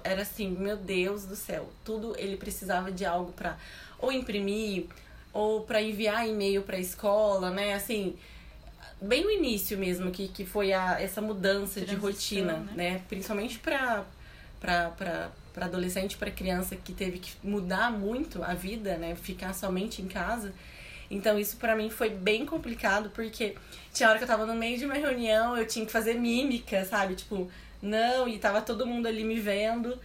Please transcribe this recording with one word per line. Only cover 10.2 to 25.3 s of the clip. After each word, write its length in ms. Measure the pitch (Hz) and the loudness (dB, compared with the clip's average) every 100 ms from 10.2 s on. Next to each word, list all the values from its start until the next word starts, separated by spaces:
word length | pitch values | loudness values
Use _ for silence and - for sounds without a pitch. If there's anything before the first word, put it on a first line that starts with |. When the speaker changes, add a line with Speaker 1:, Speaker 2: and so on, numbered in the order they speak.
| 190 | -6
Speaker 1:
que 160 | - | -6
foi 300 | 190 208 196 | -4 0 4
a, 260 | 190 185 175 | 4 4 2
essa 220 | 190 214 | 0 -2
mudança 580 | 214 202 190 202 196 202 | -2 2 4 4 0 -4
de 60 | 180 202 | -2 0
Speaker 2:
Transição, 140 | 202 | 0
Speaker 1:
rotina, 420 | 202 - 196 180 160 | 0 -2 0 0 0
Speaker 2:
né? 140 | - 190 175 | -4 -2 -2
Speaker 1:
né? 100 | 180 - | -2 -4
Principalmente 500 | 190 190 202 240 - | -6 -4 -2 -4 -4
pra, 440 | - 285 254 214 196 - - - - - | -2 0 2 0 -2 -12 -18 -18 -18 -6
pra, 300 | 185 175 170 | 2 2 2
pra, 400 | 165 185 160 170 - - | -2 -4 -4 -6 -10 -14
pra 100 | - | -6
adolescente, 540 | 180 180 180 185 190 - | -2 0 0 0 -2 -2
pra 120 | 202 | -6
criança 460 | - 185 180 185 185 | -2 0 0 -2 -6
que 160 | - | -8
teve 260 | 180 185 180 | -4 -4 -4
que 140 | - - | -8 -8
mudar 480 | 196 208 180 190 240 | -2 -2 0 2 2
muito 520 | 214 196 247 320 190 | 2 -2 -2 -4 -4
a 100 | 175 | -4
vida, 460 | 175 185 226 202 165 | -2 -4 -4 -2 -2
né? 160 | 165 | -4
Ficar 400 | 175 - 180 185 | -6 -8 -6 -6
somente 480 | 185 196 185 214 220 | -4 -2 0 -2 -4
em 40 | 185 | -6
casa. 440 | 202 180 233 202 185 - - - - - | -4 -2 -2 -4 -10 -16 -16 -16 -16 -8
Então, 280 | 202 214 208 | 0 4 4
isso 180 | 208 - | 2 0
pra 180 | 233 | 2
mim 140 | 220 214 | 2 0
foi 220 | - 226 | 0 -2
bem 340 | 196 185 220 | 2 2 2
complicado, 640 | 285 320 247 226 214 202 214 | 2 -4 -4 0 2 4 2
porque 460 | - 220 - 214 - - - - | -4 -6 -2 -4 -4 -14 -16 -8
tinha 120 | - 226 | 6 8
hora 80 | 220 | 8
que 60 | |
eu 40 | 247 | 6
tava 160 | 220 | 4
no 100 | 220 | 4
meio 220 | 226 226 247 | 0 0 0
de 80 | |
uma 100 | 285 | 0
reunião, 640 | 285 294 247 226 | 0 2 2 4